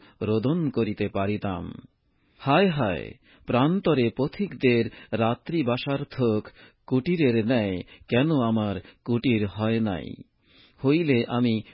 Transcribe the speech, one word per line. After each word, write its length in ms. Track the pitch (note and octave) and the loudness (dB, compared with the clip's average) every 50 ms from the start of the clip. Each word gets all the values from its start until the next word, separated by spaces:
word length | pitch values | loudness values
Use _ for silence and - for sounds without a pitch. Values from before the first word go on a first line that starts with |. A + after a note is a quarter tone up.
| - - _ - A2 | -8 -14 _ -8 -2
রোদন 360 | G#2 A2 A2 G#2 B2+ D#3+ F3+ E3 C#3 | 0 0 0 2 0 0 0 -2 -2
করিতে 360 | - A#2 A2+ G#2+ G2+ - G#2+ G2 | 0 0 -2 -2 -2 -4 -4 -4
পারিতাম। 560 | - G2 G2 G2+ G#2 G#2 - G2+ F#2 F2 E2+ E2+ - - - - _ _ _ _ _ _ _ _ _ - | -2 -2 -2 -2 -2 -4 -4 -4 -6 -6 -8 -10 -12 -16 -18 -20 _ _ _ _ _ _ _ _ _ -8
হায়, 300 | - C#3 C#3 E3 G3+ F#3+ | -2 0 2 4 4 2
হায়, 360 | D#3+ D3 B2+ G2+ F2 C#2 G#1+ G#1+ - - _ _ _ _ - - | 2 0 -2 -2 -2 -4 -6 -10 -14 -18 _ _ _ _ -6 0
প্রান্তরে 580 | A2+ A#2+ C3 D#3 F3 G3+ - F3+ D#3 C3 A#2+ A#2 - | 2 2 2 2 2 0 2 2 2 2 2 0 0
পথিকদের 680 | - B2+ D#3 - - G#2 F#2 - - - B2+ A#2+ A#2 A#2 A#2+ - - - - - | -2 -4 -4 -4 -6 -8 -8 -4 0 2 4 4 4 2 0 -4 -14 -14 -6 -2
রাত্রি 460 | A2 A2+ A2+ A#2+ - - - D#3+ E3+ C#3 | 0 0 0 -2 -4 -6 -6 -4 -2 0
বাসার্থক 800 | A#2+ A#2+ B2+ - C#3+ C#3 C#3 C#3+ - - - B2+ A#2 G#2+ G#2+ G#2+ - - - - - _ _ - | 0 -2 -2 -2 -4 -4 -4 -6 -8 -4 0 0 2 2 0 -2 -6 -16 -20 -20 -20 _ _ -8
কুটিরের 500 | - C3 C3 C3 E3+ F3+ E3 D#3 B2+ A2+ A#2 G#2 | -2 -2 0 0 0 0 2 2 2 4 2 2
ন্যায় 300 | A2+ C3+ A#2+ G#2+ G2 F#2 F2 - - - - - - | 2 2 0 0 0 -2 -4 -8 -12 -18 -18 -8 -2
কেন 200 | B2 A#2+ C3+ D#3+ E3 C#3 A#2+ A2+ | 0 2 2 4 2 2 2 2
আমার 240 | A2+ A2+ G#2+ G#2 G2 F#2 - - - _ - | 2 0 0 -2 -4 -6 -8 -12 -20 _ -4
কুটির 380 | - A#2+ A#2+ - C#3 A#2 G#2+ G#2 | -2 -2 0 2 2 2 2 0
হয় 340 | G2 F2+ G2+ G#2+ A2 A2+ A2+ | -2 -4 -2 -2 0 0 0
নাই? 280 | A2 A2 F#2 D#2 B1 - - - - _ _ _ _ _ _ - - _ _ - | 0 -2 -4 -4 -6 -10 -12 -14 -18 _ _ _ _ _ _ -20 -20 _ _ -4
হইলে 380 | - C3 D3 E3 F3 D3 C3+ A#2 A#2 - | 0 2 2 2 2 2 2 2 2 0
আমি 260 | A#2+ A#2+ B2 A#2+ A2 A2 G#2+ - | 0 0 2 2 0 0 -4 -8